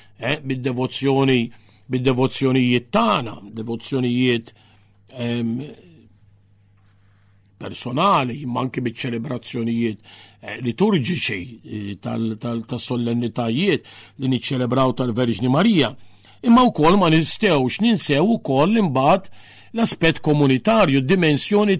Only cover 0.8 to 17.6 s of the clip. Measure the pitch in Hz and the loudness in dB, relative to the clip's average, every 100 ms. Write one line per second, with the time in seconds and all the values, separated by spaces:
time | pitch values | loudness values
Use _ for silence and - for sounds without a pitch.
0.8 | 127 - 135 135 135 127 113 - - _ | -4 -2 0 2 4 2 0 -8 -20 _
1.8 | - 127 127 123 131 - 135 131 123 123 | -8 -2 0 2 0 0 0 2 2 0
2.8 | - 208 226 190 120 98 101 110 113 117 | 0 0 2 0 -4 -12 -16 -14 -10 -10
3.8 | - 135 127 123 127 120 - - _ _ | -6 -2 0 0 2 0 -4 -20 _ _
4.8 | _ _ _ 127 120 120 117 120 147 - | _ _ _ -10 -6 -4 -4 -6 -8 -16
5.8 | 180 160 - _ _ _ _ _ _ _ | -20 -20 -20 _ _ _ _ _ _ _
6.8 | _ _ _ _ _ _ _ _ 107 95 | _ _ _ _ _ _ _ _ -14 -10
7.8 | 123 127 196 175 127 135 127 120 127 131 | -6 0 2 2 0 -6 -6 -6 -4 -4
8.8 | 123 113 131 117 117 123 - 123 117 117 | -6 -6 -6 -6 -6 -8 -8 -6 -4 -2
9.8 | 117 107 - - - _ 107 104 123 113 | -2 -4 -16 -20 -20 _ -14 -8 -6 0
10.8 | 208 190 117 165 - 101 90 117 - 107 | 2 2 0 -4 -4 -6 -10 -16 -12 -10
11.8 | 101 101 - 117 113 110 123 117 110 120 | -8 -10 -8 -6 -6 -6 -8 -8 -8 -10
12.8 | - 120 117 117 117 120 117 120 196 151 | -6 -4 -2 -2 -4 -4 -2 0 0 -2
13.8 | - - - - 131 127 - 131 123 127 | -4 -20 -20 -6 -2 -2 -2 -4 0 2
14.8 | 131 123 123 110 123 92 127 139 220 185 | 2 0 -4 -2 -2 0 0 2 4 2
15.8 | 117 - - - - - 247 233 254 - | 0 -4 -20 -20 -20 -6 4 6 6 4
16.8 | 151 202 175 160 151 - 208 147 | 4 4 4 4 2 0 2 2